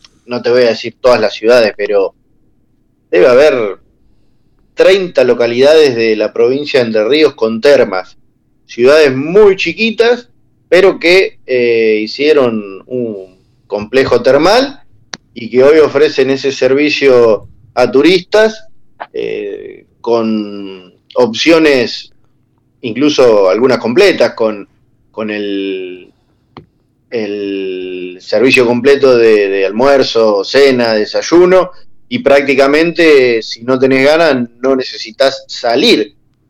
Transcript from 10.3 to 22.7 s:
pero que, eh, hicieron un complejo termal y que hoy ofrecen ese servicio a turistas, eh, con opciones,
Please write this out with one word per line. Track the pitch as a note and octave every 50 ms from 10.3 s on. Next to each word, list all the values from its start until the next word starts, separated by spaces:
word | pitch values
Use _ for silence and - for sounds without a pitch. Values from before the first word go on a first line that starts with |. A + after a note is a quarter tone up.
| _ _ _ _ _ _ _ -
pero | E3 F3+ G3 F#3 D3 A#2
que, | D#3 E3 F3+ F#3+ F#3 - - - -
eh, | - B2+ B2 A#2+ A#2+ A#2 A2+ A2+ A2 G#2+ G#2+ A2
hicieron | G#2+ - - C#3+ D3+ D3+ C#3+ B2+ A#2+ A2+ G#2+ G2+ G2 F#2+ F#2 -
un | - B2+ B2+ A#2+ A2+ G#2 G2 F#2 F#2 F#2 _ _ _ _ _ _
complejo | - G2+ G#2 G#2+ - B2+ C3 C3 - C3 A#2
termal | A#2 C3 C3 C#3+ D#3 F#3 G#3+ B3+ C4+ C#4 - - - - _ _ _ _ - - _ _ -
y | - A#2 A2
que | A2+ B2 C3
hoy | C#3+ D#3 D#3+
ofrecen | D3 B2+ A2+ C3+ D3+ D#3 D3+ C#3 C3 C3
ese | C3+ C3+ C#3 C3+ C3
servicio | - C3+ B2+ C3 C#3+ D3 D3 C#3+ - C#3 C#3 B2+ A#2+ A#2+ A2+ G#2+ - - - - _ _ _ -
a | B2 B2+ -
turistas, | - C3+ D3 E3 F#3+ F3 F3+ _ - G#3+ G#3+ A3 A3 - - - - - - - _ - - -
eh, | - A#1+ A#1 A1+ - G#2 G#2 G2+ G2 F#2+ G2 G2+ - - - _ _ _
con | - A2+ A#2 A#2 A2+ A2+ A2 G#2+ G#2 G2+ G2+ G2+ G2 F#2+ F#2+ F#2 F2+ - _ _ _ - -
opciones, | - B2 A2 A2+ A2+ - D#3 E3 E3 D#3+ D3+ C#3 B2+ A#2 - - - - - _ _ _ _ _ _ _ _ _ _ _ _